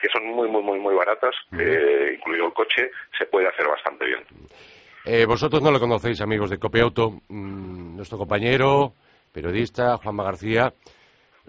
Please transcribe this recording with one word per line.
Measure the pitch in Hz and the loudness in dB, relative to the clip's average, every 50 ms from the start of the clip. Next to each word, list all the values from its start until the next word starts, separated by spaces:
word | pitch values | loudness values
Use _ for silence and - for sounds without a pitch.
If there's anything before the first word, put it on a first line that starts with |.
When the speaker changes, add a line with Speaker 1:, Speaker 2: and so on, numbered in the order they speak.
Speaker 1:
que | 104 98 | -2 0
son | - 117 110 | 0 -2 -2
muy, | 113 117 120 117 110 | -2 -2 0 0 0
muy, | 110 107 101 | 0 0 0
muy, | 104 98 98 | 0 -2 0
muy | 101 98 98 | 0 2 2
baratas, | 90 90 101 110 - 127 123 - - - - | 4 4 2 0 0 0 -2 -2 -4 -10 -8
Speaker 2:
Ujú. | 92 85 | -4 -2
Speaker 1:
eh, | - 80 80 80 71 71 71 69 71 69 64 | 0 2 2 4 4 4 4 2 2 0 -2
incluido | - - 80 85 85 85 | -6 -6 -6 -4 -2 -2
el | 82 - | -2 0
coche, | 110 110 - - 120 127 131 - - - - - | -2 -2 0 0 -2 -2 -4 -6 -12 -14 -8 -6
se | - 92 | -4 -2
puede | - - 95 95 | 0 2 2 2
hacer | 90 - - 78 | 2 0 0 0
bastante | 73 73 - - 76 69 - 65 | 0 0 -2 -4 -6 -6 -4 -4
bien. | 64 62 62 - - - - - - - - - - - - - - - - - | -4 -4 -6 -8 -14 -20 -20 -20 -20 -20 -20 -20 -20 -20 -20 -20 -20 -20 -12 -4
Speaker 2:
Eh, | - 117 117 117 | 0 2 4 4
vosotros | 107 120 107 151 143 147 147 | 4 2 2 0 2 2 4
no | 139 156 | 4 4
lo | 143 123 | 4 4
conocéis, | 120 120 117 101 117 120 110 - | 4 2 0 0 0 -2 -2 -2
amigos | 104 107 110 104 104 92 | -2 -2 0 0 0 -2
de | 98 92 | -4 -4
Cope | - 104 117 117 | -4 0 2 4
Auto. | 117 113 - 120 113 110 98 - - - | 2 2 2 0 -2 -2 -2 -8 -16 -14
Mm, | 101 104 98 98 98 98 95 92 92 87 87 82 85 | -12 -12 -10 -10 -10 -12 -12 -12 -12 -14 -14 -14 -14
nuestro | 98 98 - 113 | -14 -12 -10 -8
compañero, | 98 101 82 104 104 110 123 135 127 135 139 139 143 143 117 - _ _ _ _ _ _ _ | -6 -4 -2 -2 0 2 2 2 4 4 4 4 4 2 0 -4 _ _ _ _ _ _ _
periodista, | - 78 76 87 92 113 120 - - 127 123 123 120 | -12 -8 -4 -2 -2 -2 -2 -2 -2 0 0 0 0
Juanma | 107 - 107 101 101 98 | 0 -2 -6 -4 -4 -4
García, | 98 92 87 101 110 110 117 127 123 - _ - - - _ _ _ _ _ _ _ _ _ - | -4 -4 -4 -4 0 2 2 2 0 -2 _ -20 -20 -20 _ _ _ _ _ _ _ _ _ -20